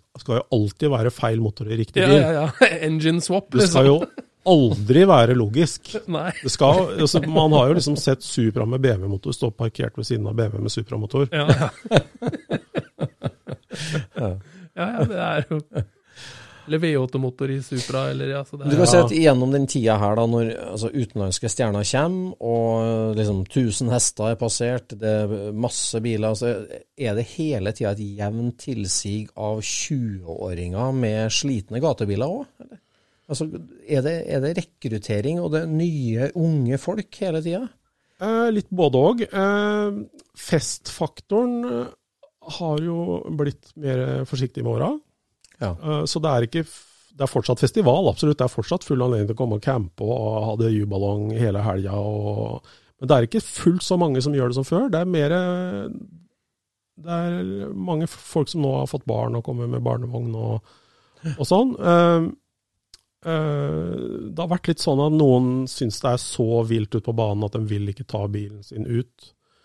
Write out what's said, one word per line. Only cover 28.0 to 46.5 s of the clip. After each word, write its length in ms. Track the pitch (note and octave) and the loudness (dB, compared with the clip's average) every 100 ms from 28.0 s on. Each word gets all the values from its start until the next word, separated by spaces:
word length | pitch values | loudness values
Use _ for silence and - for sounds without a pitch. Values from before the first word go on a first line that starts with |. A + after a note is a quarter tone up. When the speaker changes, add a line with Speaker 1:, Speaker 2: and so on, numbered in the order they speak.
| G2+ G2+ | -8 -6
Speaker 3:
jevnt 400 | G#2 A2+ A#2+ A#2 | -6 -4 -4 -6
tilsig 680 | - A2+ G2 - G2+ G#2+ G#2 | -8 -6 -4 -4 -4 -6 -8
av 280 | - G#2+ A2 | -8 -6 -4
tjueåringer 1300 | - - - C#3+ A2+ G2 E2+ D#2+ F#2 F2 F2 F#2+ C3 | -6 -6 -4 -4 -4 -6 -10 -8 -6 -6 -6 -4 -2
med 380 | C3 A2+ G#2+ A2 | -2 -2 0 -2
slitne 500 | - C#3+ A#2+ - A2+ | -2 -2 -4 -4 -2
gatebiler 460 | D#3 B2 G#2 G2 C#3 | -2 0 -2 -2 -4
også, 380 | A#3 C4+ _ - | -6 -12 _ -20
eller? 160 | G#3+ _ _ _ _ - | -20 _ _ _ _ -10
Altså, 140 | C#3 D#3+ D#3+ E3+ - | -6 -6 -8 -14 -20
er 180 | G#2 C#3 | -2 0
det, 120 | C#3+ E3 - | 0 -2 -2
er 100 | C#3 | -2
det 140 | C#3 F3 | -2 -4
rekruttering, 840 | - _ A#2+ A2 - G#2 B2+ E3+ | -8 _ -6 -6 -2 -2 0 -2
og 100 | F3 | -2
det 120 | D#3 | -2
er 80 | E3 | 0
nye, 580 | D#3 F3 D3+ A#2+ A2 C#3 F3 | 0 0 -2 -2 0 -2 0
unge 420 | E3 D3+ A#2+ C3+ | 0 2 2 0
folk 380 | - G#3+ - - | -2 -6 -8 -6
hele 220 | F#3+ D#3+ | -4 -2
tida? 220 | E3 F3+ B3+ - _ _ _ _ | -2 -4 -6 -12 _ _ _ _
Speaker 1:
Eh, 240 | G3+ A3+ A#3 | -2 0 2
litt 180 | G#3 - | 0 -2
både 300 | F#3 D3+ B2+ | 2 4 6
og. 180 | D#3+ A#3 | 4 4
Eh, 760 | - G3 G3 G3+ G#3 G#3 G#3 G3+ G#3+ - _ - | -2 0 2 2 0 0 -2 -4 -10 -18 _ -18
festfaktoren, 1200 | - D#3+ - - - - G#3+ - _ G3+ B3 A#3+ B3 | -2 0 0 -8 -12 -6 -6 -6 _ 0 0 -2 -4
eh, 240 | A#3+ B3 - _ _ _ _ - | -4 -6 -12 _ _ _ _ -16
har 320 | - E3+ D3+ | -8 -4 -2
jo 160 | E3+ E3+ F3 E3+ - D#3 | -2 -4 -4 -4 -4 -2
blitt 380 | C#3+ - _ D#3+ | -4 -4 _ -8
mer 480 | C#3+ B2+ C3 C3 | -4 -2 -2 -4
forsiktig 400 | C3 C3 B2+ C3+ | -4 -4 -4 -4
med 140 | A#2 A#2 | -4 -2
åra. 100 | D3 D4+ - _ _ _ _ _ | -2 -4 -10 _ _ _ _ _
Speaker 3:
Ja. 140 | G#2+ | -6
Speaker 1:
Eh, 320 | F2 D#3 D3+ - | -4 -4 -4 -2
så 140 | E3 | -2
det 80 | D#3 | 0
er 140 | B2+ | 2
ikke 140 | A#2 | 0